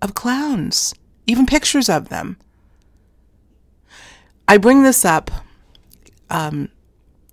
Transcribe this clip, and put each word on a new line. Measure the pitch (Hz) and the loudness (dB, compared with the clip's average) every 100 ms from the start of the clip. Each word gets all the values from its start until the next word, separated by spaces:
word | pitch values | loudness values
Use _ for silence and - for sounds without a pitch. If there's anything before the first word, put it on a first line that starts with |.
of | 196 - | -10 -6
clowns, | 240 254 294 240 147 - - - _ _ - | -4 -4 -2 -4 -4 -4 -6 -10 _ _ -4
even | 240 254 | 0 2
pictures | 302 - 285 247 | 2 0 -2 0
of | 160 - | -2 -4
them. | - - - _ _ _ _ _ _ _ _ _ _ _ _ _ _ _ - - - _ _ - | -10 -10 -14 _ _ _ _ _ _ _ _ _ _ _ _ _ _ _ -20 -20 -20 _ _ 2
I | 208 | 4
bring | 214 269 | 6 6
this | 269 247 190 | 6 4 2
up, | 160 - - - _ _ _ _ _ _ _ - | 0 -2 -12 -12 _ _ _ _ _ _ _ -10
um, | 160 156 147 143 _ _ _ _ _ _ | -6 -6 -8 -10 _ _ _ _ _ _